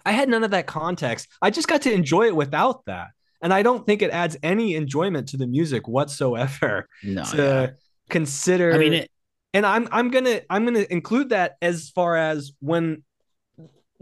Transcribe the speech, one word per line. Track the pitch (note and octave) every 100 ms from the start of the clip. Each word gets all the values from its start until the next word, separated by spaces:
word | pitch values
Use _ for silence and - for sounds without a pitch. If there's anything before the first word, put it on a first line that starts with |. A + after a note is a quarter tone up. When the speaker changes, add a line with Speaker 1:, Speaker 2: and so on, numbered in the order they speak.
Speaker 1:
I | -
had | A3 C4+
none | A3+
of | A3
that | G3 -
context. | D#3+ D#3+ F3+ C3+ A#2 - -
I | G3
just | A3 D4+
got | D4+
to | C4+
enjoy | G3+ C#3 E3 A3+
it | E3
without | C#3 D3+ A#3+ - -
that. | F2+ F2 _ _ -
And | E3+
I | F#3+
don't | A3 B3 A3
think | G#3
it | F#3+
adds | E3+ E3+ C#3+
any | D#3 G3+ A3+
enjoyment | D#3 C#3+ C#3 F#3+ D#3 A#2+
to | C3+
the | B2
music | C3 E3 A#2+ G#2+
whatsoever | B2 C#3+ - C3+ A#2 C3+ C#3 C#3 G2 - -
Speaker 2:
No, | G2+ F#2+ D3
Speaker 1:
to | D3+
Speaker 2:
yeah. | C#3 C3+ B2+ - _ _ -
Speaker 1:
consider. | F3 D3 C#3 F3+ F3+ E3+
Speaker 2:
I | D#3
mean, | D#3
it | D#3+ - _ _ _ _
Speaker 1:
And | G3
I'm, | G#3 A3 A#3
I'm | A3 B3
gonna, | B3+ B3+ G#3+ -
I'm | F#3+ A#3
gonna | A#3 G3+
include | F3 - A#3 C4+
that | G#3 F3 -
as | F3 E3+ -
far | - E3+ E3
as | D#3 D#3 C#3 -
when | C#3 E3+ E3 D#3 _ _ _ _ _ _ D#3+ _ _ -